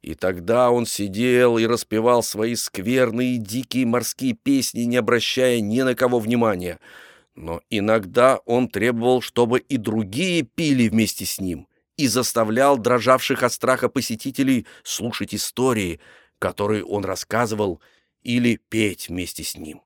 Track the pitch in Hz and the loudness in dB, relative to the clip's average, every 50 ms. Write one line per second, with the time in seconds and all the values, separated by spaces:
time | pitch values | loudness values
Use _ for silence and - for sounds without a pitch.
0 | - - 80 _ - 92 95 90 85 90 113 123 127 123 120 120 117 110 - - | -10 -12 -10 _ -2 -2 -2 -2 -2 0 2 4 4 4 4 2 0 -2 -4 -6
1 | 104 101 92 104 120 127 123 123 127 120 117 113 113 110 120 110 - _ 110 110 | -6 -4 -2 0 2 2 4 6 4 4 4 2 2 2 0 -2 -2 _ -2 2
2 | 110 120 123 120 110 - - 104 110 117 120 110 - - _ - 92 110 127 131 | 4 4 4 4 2 -2 -4 -4 -2 -2 -2 -4 -6 -8 _ -6 -4 0 2 2
3 | 127 120 107 117 127 127 127 123 110 98 107 127 127 _ - 127 131 117 117 120 | 2 2 2 -2 -2 -2 -2 -4 -4 -6 -6 -8 -6 _ -2 -2 0 2 0 0
4 | 110 - - - 131 131 113 - _ - 139 135 120 - - 117 120 120 120 123 | -2 -4 -8 -4 -4 -4 -4 -4 _ 0 0 0 0 -2 -4 -4 -2 0 0 0
5 | 113 107 120 117 110 - - 131 127 127 123 120 107 101 110 127 135 127 123 - | 2 2 0 0 0 -2 -2 2 2 2 2 2 0 0 0 0 0 0 0 2
6 | 131 123 123 120 107 110 123 120 117 110 101 90 87 87 87 - _ - - - | 0 2 2 2 2 2 2 2 2 2 0 -2 -4 -8 -10 -10 _ -20 -20 -20
7 | - - - _ _ _ _ - 80 80 85 82 _ _ - 104 101 107 110 113 | -20 -20 -20 _ _ _ _ -16 -12 -10 -10 -10 _ _ -2 -2 2 2 2 0
8 | 98 90 104 120 120 131 131 101 _ - 117 123 127 113 - 98 104 120 123 113 | 0 0 2 4 6 6 4 2 _ 0 0 0 0 0 -2 0 0 0 0 0
9 | 117 127 131 127 - - _ - 120 113 123 127 - _ 139 127 104 117 107 113 | 2 2 2 2 0 -2 _ 0 2 2 2 0 0 _ -6 -4 -2 -2 -2 -2
10 | 110 92 98 123 185 190 175 170 143 - _ - 165 151 139 127 120 110 110 113 | -2 -2 -4 -4 -2 0 0 -2 -2 -4 _ -4 0 2 4 4 4 4 4 2
11 | 110 98 - - 98 - - - 98 92 87 78 - _ _ _ _ _ _ - | 2 2 0 -6 -8 -8 -6 -6 -6 -6 -6 -8 -10 _ _ _ _ _ _ -2
12 | 147 127 107 127 120 - - 117 113 107 110 120 135 139 143 123 101 120 123 123 | -2 0 0 0 -2 0 0 0 0 0 2 2 4 4 4 2 2 0 0 2
13 | 107 123 131 127 - - 135 120 127 120 - - - 120 131 123 - 120 - 135 | 4 4 4 4 4 -2 -2 0 0 -2 -2 -2 0 0 0 0 0 -2 -2 -2
14 | 113 - 113 107 - 139 131 - 139 131 131 120 - - - - _ - - - | -4 -4 -6 -6 -6 -8 -2 -2 0 2 2 0 0 -6 -18 -20 _ -10 -8 -6
15 | 98 120 117 - 104 98 - 101 - - - - 127 131 123 110 98 90 80 - | -6 -6 -4 -6 -6 -6 -6 -6 -6 -6 -2 0 0 2 2 2 0 -2 -4 -8
16 | _ - - - _ _ _ _ - 92 87 - 101 104 110 107 90 85 98 104 | _ -20 -20 -20 _ _ _ _ -6 -6 -4 -2 -2 0 0 -2 -2 -4 -4 -4
17 | 95 92 95 - - _ - 113 123 107 110 104 104 98 85 - _ _ _ _ | -4 -4 -6 -8 -8 _ -2 -2 0 0 -2 -2 -2 -2 -4 -6 _ _ _ _
18 | _ _ _ _ _ 123 120 123 120 120 113 - _ _ - 113 107 104 92 - | _ _ _ _ _ -2 -2 2 2 2 0 0 _ _ -2 0 0 0 -2 -6
19 | - - 85 90 90 82 - - 80 - - 78 80 78 76 - _ | -12 -8 -6 -6 -6 -8 -8 -10 -10 -10 -10 -12 -14 -16 -16 -18 _